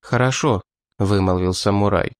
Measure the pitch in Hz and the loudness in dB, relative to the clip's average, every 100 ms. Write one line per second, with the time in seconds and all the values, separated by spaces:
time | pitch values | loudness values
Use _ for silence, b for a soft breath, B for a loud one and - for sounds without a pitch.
0 | - 123 127 131 156 101 - _ _ _ | -4 0 0 0 -2 -2 -4 _ _ _
1 | 101 101 92 90 92 92 104 101 101 95 | 0 2 2 0 -2 -2 0 0 2 0
2 | - | -2